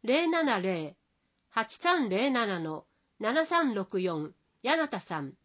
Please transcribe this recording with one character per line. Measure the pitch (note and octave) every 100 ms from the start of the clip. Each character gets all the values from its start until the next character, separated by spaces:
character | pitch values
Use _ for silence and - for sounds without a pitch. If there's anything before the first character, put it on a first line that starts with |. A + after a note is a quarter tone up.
零 | A3 C#4 E4+
七 | E4 D4 G#3
零 | F#3 F3 D#3 - _ _ _ _ _
八 | - A3 -
三 | F4 F4 A#3
零 | F#3 C4+
七 | B3+ A3 F3+
の | D#3+ D#3 - _ _ _
七 | G#3+ C#4+ D#4+
三 | E4+ D4+
六 | G#3 F#3 F#3+
四、 | F3+ D#3+ D#3 - _ _
柳 | A#3+ D#4+ D4
田 | F#3+
さ | - D#3+
ん。 | C#3 -